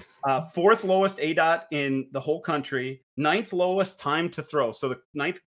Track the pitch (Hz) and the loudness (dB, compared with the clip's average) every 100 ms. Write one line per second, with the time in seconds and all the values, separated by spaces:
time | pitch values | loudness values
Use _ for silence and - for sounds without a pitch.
0 | - - 139 131 165 - 190 220 196 190 | -18 -6 -2 -2 -2 2 4 4 4 2
1 | 190 190 156 165 160 165 - 147 139 135 | 2 0 -2 2 2 2 -2 -4 -2 -2
2 | 131 135 151 156 - 147 135 135 127 135 | -4 -6 -2 -2 0 -2 -2 -4 -4 -10
3 | _ - 151 190 202 180 180 185 190 - | _ -2 0 0 0 0 0 2 -2 -2
4 | 143 156 170 170 143 151 120 110 135 123 | -2 0 -2 -6 -4 0 0 -2 -6 -6
5 | _ 151 151 185 _ | _ -6 -4 -6 _